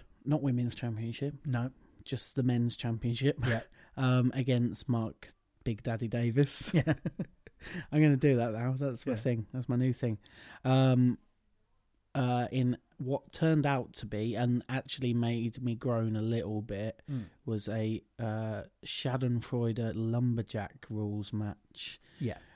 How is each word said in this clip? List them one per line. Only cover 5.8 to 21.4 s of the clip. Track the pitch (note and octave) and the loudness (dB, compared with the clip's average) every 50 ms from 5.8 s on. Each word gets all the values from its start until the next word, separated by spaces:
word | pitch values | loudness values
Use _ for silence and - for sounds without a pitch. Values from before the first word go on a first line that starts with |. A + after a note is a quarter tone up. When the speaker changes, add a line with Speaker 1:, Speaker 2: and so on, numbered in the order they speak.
| - | -4
Speaker 1:
Daddy | - A#2 A2 A#2+ A2+ | -4 -4 -2 -4 -4
Davis. | G#2 A#2+ A#2+ A#2+ A2 C3+ C#3+ C#3 - - - - - | -2 0 0 2 4 4 4 4 2 0 -2 2 2
Speaker 2:
<laughs> | |
Yeah. | E3+ C3 - D3+ - - D#3 - - E3+ - - _ _ - - _ - - - F3+ C#3+ - | 2 4 4 0 0 -2 -6 -6 -6 -8 -8 -10 _ _ -20 -20 _ -16 -12 -12 -12 -8 0
Speaker 1:
I'm | - D3+ | 4 6
gonna | D#3 D3+ C#3+ | 6 6 6
do | C3 D3+ D3 C3+ A#2+ | 6 6 4 6 4
that | A#2 A#2+ A2 | 4 0 -2
now. | A2 A#2 B2+ C3 C3 | -2 -2 -2 -2 -2
That's | C#3+ C#3 B2 A2+ - | -2 -4 -4 -4 -4
my | C4+ B3+ | -4 -4
Speaker 2:
Yeah. | G#2+ | 0
Speaker 1:
thing. | A2 C3+ A#2+ A2+ G#2 - - | 0 0 0 0 -2 -4 -6
That's | B2+ A#2+ - | -6 -4 0
my | B2+ | 0
new | A#2+ B2+ C3 | 2 2 2
thing. | B2 - - A#2+ A2 G#2 - - - - - - - - - | 2 0 -2 -2 -2 -4 -8 -16 -20 -20 -20 -20 -20 -4 2
Um, | C3 C3 C3+ C3 C3 B2+ B2+ B2 B2 A#2+ - _ _ _ _ _ _ _ _ _ _ _ _ _ _ _ _ _ _ - | 4 6 6 6 6 6 6 6 4 4 2 _ _ _ _ _ _ _ _ _ _ _ _ _ _ _ _ _ _ -4
uh, | C#3 C3 B2 B2 B2 B2 - - | -2 0 2 2 0 0 -2 0
in | C3+ B2+ B2 B2 - _ _ _ - | 0 0 0 0 -2 _ _ _ -10
what | C3 B2+ C#3 - - - - | -4 -4 -4 -4 -6 -10 -4
turned | - E3 D#3+ D#3+ D3+ C3+ | 0 2 4 4 4 4
out | C#3+ C#3 C3 A#2+ - - | 2 0 0 -2 -6 -10
to | - - | -12 -10
be, | G#2 - G#2 A2 A#2 A2+ | -6 -4 -4 -2 -2 0
and | G2+ B2 A#2+ B2 B2 - - | 0 2 2 2 2 0 -2
actually | B2+ C3 - - - - C3 B2 A#2+ | -4 -6 -6 -6 -6 -4 -2 0 0
made | A#2+ A#2+ A#2 A#2+ A#2 A2+ A#2+ A2+ - | 2 2 0 0 0 -2 -4 -4 -4
me | B2+ B2 A#2 | -4 -4 -4
groan | A#2 - C3 A#2+ A2+ A2+ A2+ A2 | -2 -2 0 0 2 0 0 0
a | A2 | 0
little | G#2+ A2+ A#2 A#2 - G2 G#2+ G#2+ | 0 0 0 -2 -2 -2 -4 -4
bit, | G#2 A2+ G#2 G2 G#2 A2 A2 - _ - | -4 -4 -6 -4 -4 -6 -8 -10 _ -8
Speaker 2:
Mm. | C#3+ B2+ G#2+ F2 - _ _ | -6 -6 -6 -8 -14 _ _
Speaker 1:
was | - A2+ G#2+ G2+ - | -4 -4 -4 -4 -4
a, | G#2 A2 G#2+ A2 A2 G#2+ - _ _ - | -4 -2 -2 -2 -2 -4 -6 _ _ -8
uh, | A#2 A2 G#2+ A2 A2 A2 A2 G#2 - - _ _ - | -6 -4 -4 -4 -4 -4 -6 -8 -10 -12 _ _ -12
Schadenfreude | - - - - C3+ B2 C3 C3 B2+ B2 A#2+ - - - A#2+ A#2+ A#2 A2+ G#2+ A#2 A2+ G#2+ | -10 -10 -6 -4 -2 -2 0 0 0 0 0 -2 -2 -2 0 0 0 0 0 -2 -2 -2
lumberjack | G2+ A2+ A2+ A2+ A#2+ B2 B2 A#2 A#2 A2 - - A2+ G2+ - - - - - | -2 -2 0 0 2 2 2 0 0 -2 -4 -4 -6 -6 -6 -10 -16 -12 -8
rules | A2+ G#2+ G#2+ G#2 G#2 G#2 G2+ - - | -6 -4 -4 -2 -4 -4 -6 -4 -4
match. | G#2+ | -4